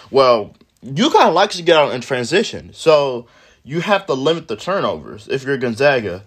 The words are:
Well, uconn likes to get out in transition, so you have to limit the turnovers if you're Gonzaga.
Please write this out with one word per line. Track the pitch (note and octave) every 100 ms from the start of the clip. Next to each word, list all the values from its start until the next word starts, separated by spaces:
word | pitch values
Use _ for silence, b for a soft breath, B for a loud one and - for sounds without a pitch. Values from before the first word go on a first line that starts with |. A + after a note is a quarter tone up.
| B
Well, | C3 B2+ A#2 G#2 _ _ _ A#2+
uconn | C#3 C#4+ G4+ A#3+
likes | E3 G3+ F3
to |
get | E3 D#3+
out | C3+
in | B2
transition, | - C3 A#2 F3 - F2+ E2+
so | - D#3+ D3+ C#3 B2 A#2+ b b b
you | A#2 D#3+
have | E3 G3 F#3+
to |
limit | C3+ C#3+ E3+ -
the | G#2+
turnovers | - G3 A#2+ E2 A1+ G2 -
if | C3+
you're | C3 C3+
Gonzaga. | B2 A2 C#3+ C3 G#2 F2+